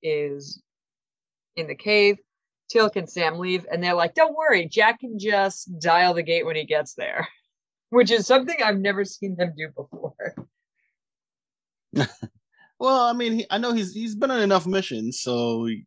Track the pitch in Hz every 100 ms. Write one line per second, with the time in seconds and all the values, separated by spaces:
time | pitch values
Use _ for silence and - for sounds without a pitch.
0 | 160 151 147 143 139 - _ _ _ _
1 | _ _ _ _ _ - 156 143 208 214
2 | 202 202 _ _ _ _ _ 233 214 202
3 | 165 185 165 165 180 180 - 170 180 175
4 | 170 - 320 302 311 202 165 - 220 233
5 | 254 214 208 202 196 - - 170 170 170
6 | 180 170 160 170 156 156 147 151 151 -
7 | 101 - 165 - _ _ _ _ _ 240
8 | 214 226 - 262 254 320 220 196 202 196
9 | 196 - 196 175 175 151 156 139 139 -
10 | - - 101 - - _ _ _ _ _
11 | _ _ _ _ _ _ _ _ _ -
12 | 143 - - _ _ _ _ _ 254 262
13 | 240 240 240 226 - 208 240 233 185 208
14 | 226 208 262 247 202 190 170 190 190 117
15 | 113 - 127 120 117 113 117 110